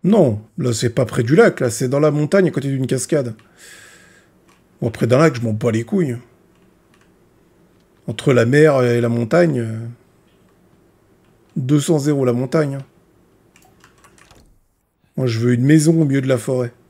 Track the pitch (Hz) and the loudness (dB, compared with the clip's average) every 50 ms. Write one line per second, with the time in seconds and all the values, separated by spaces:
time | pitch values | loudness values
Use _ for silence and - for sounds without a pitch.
0 | - 175 214 220 170 127 104 104 - _ _ - 139 123 117 - - 120 - - | 2 2 4 4 4 4 2 -2 -8 _ _ -4 -4 -2 -2 -2 -2 -2 0 0
1 | 131 - - 135 120 113 143 180 233 196 - - 139 123 110 - - 127 131 143 | -2 -2 -2 -4 0 2 4 4 4 4 4 0 -4 -4 -2 -4 -4 -2 0 0
2 | 151 156 143 147 151 147 - 202 190 160 - 151 131 139 135 131 131 120 135 131 | 0 0 0 0 -2 0 2 2 2 2 -2 -4 -4 -4 -4 -4 -2 -4 -4 -4
3 | - - 165 151 135 117 110 107 _ _ _ _ - - - - - - - - | -4 -4 -4 -4 -4 -4 -10 -14 _ _ _ _ -20 -20 -20 -20 -20 -20 -20 -20
4 | - _ _ _ _ _ _ _ _ _ _ _ _ _ _ _ - 120 110 - | -20 _ _ _ _ _ _ _ _ _ _ _ _ _ _ _ -8 -8 -4 -4
5 | - 117 123 131 160 160 139 120 120 113 107 107 - 120 107 113 117 - - 196 | 0 2 2 4 4 2 0 0 -6 -4 -4 -2 -2 -2 -2 -2 -4 -4 -2 -2
6 | 170 139 120 120 - _ _ _ _ _ _ _ _ _ _ _ _ _ _ _ | -2 -2 -4 -8 -12 _ _ _ _ _ _ _ _ _ _ _ _ _ _ _
7 | _ _ _ _ _ _ _ _ _ _ _ _ _ _ _ _ _ _ _ _ | _ _ _ _ _ _ _ _ _ _ _ _ _ _ _ _ _ _ _ _
8 | _ - 117 - - 151 127 120 117 117 131 147 156 156 139 135 123 120 120 120 | _ -12 -10 -4 -2 2 2 2 2 4 4 4 4 4 4 2 2 2 0 0
9 | 117 120 117 117 117 110 - 170 175 170 143 123 117 113 110 113 113 117 120 _ | 0 -2 -2 -2 -2 0 2 2 2 2 0 -2 -4 -6 -8 -10 -12 -14 -16 _
10 | _ _ _ _ _ _ _ _ _ _ _ _ _ _ _ _ _ _ _ _ | _ _ _ _ _ _ _ _ _ _ _ _ _ _ _ _ _ _ _ _
11 | _ _ _ _ _ _ _ _ _ _ _ - 135 127 147 147 139 - 170 151 | _ _ _ _ _ _ _ _ _ _ _ -8 -2 0 0 0 2 0 -2 0
12 | 135 151 147 139 131 127 120 120 131 127 - 160 151 139 139 139 135 _ _ _ | 0 0 -2 0 0 0 0 -2 -4 -4 -2 -2 -2 -2 -6 -10 -12 _ _ _
13 | _ _ _ _ _ _ _ _ _ _ _ _ _ _ _ _ _ _ _ _ | _ _ _ _ _ _ _ _ _ _ _ _ _ _ _ _ _ _ _ _
14 | _ _ _ _ _ _ - - _ _ _ _ _ _ _ _ _ _ _ _ | _ _ _ _ _ _ -20 -20 _ _ _ _ _ _ _ _ _ _ _ _
15 | _ _ _ - 131 127 113 113 117 123 123 120 123 135 156 160 147 156 170 165 | _ _ _ -4 -4 -2 -2 0 0 0 2 2 4 4 4 4 4 4 2 2
16 | 160 143 135 139 127 131 131 120 - - 131 127 123 117 - _ _ | 0 0 0 -2 0 0 -2 -2 -2 -4 -4 -4 -4 -6 -8 _ _